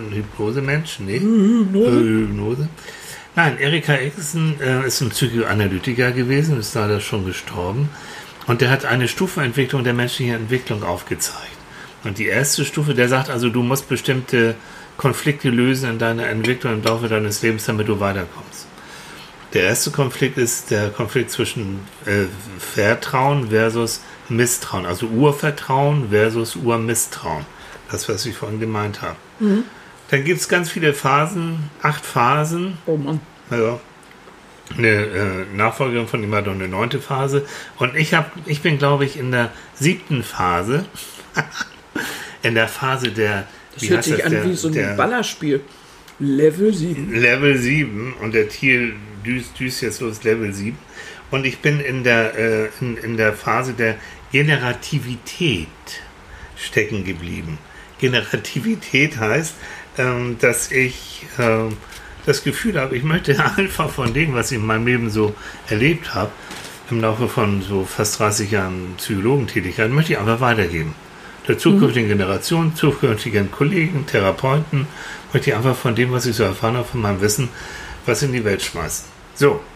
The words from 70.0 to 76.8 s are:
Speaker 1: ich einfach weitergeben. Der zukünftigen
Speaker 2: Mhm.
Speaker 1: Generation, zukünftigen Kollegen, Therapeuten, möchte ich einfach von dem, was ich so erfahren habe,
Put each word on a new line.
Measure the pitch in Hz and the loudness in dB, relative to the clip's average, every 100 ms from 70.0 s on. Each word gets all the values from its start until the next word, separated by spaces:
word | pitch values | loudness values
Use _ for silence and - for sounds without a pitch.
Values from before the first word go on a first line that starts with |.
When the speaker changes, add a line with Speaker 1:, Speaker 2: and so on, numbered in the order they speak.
| 160 | 2
Speaker 1:
ich | 120 | 2
einfach | 104 117 | 2 2
weitergeben. | 127 110 87 85 78 - - - - - - | 4 4 2 0 -4 -8 -16 -20 -18 -6 -2
Der | 113 | 2
zukünftigen | - 202 131 120 107 | 6 6 6 4 2
Speaker 2:
Mhm. | 101 | 2
Speaker 1:
Generation, | 95 95 - 165 160 160 | 2 -2 0 2 2 2
zukünftigen | 151 - 131 107 120 104 98 | 2 4 2 0 0 0 0
Kollegen, | - 143 185 160 139 - | 0 2 2 0 -2 0
Therapeuten, | 117 95 - 131 147 156 143 143 - - - - | 2 2 2 2 2 2 -2 -2 -8 -14 -14 -2
möchte | 123 139 | 0 2
ich | 110 | 2
einfach | 131 123 | 2 2
von | 127 107 | 0 2
dem, | 123 | 2
was | 123 123 | 2 0
ich | 113 | 2
so | |
erfahren | 98 - 113 | 0 2 0
habe, | 123 | 0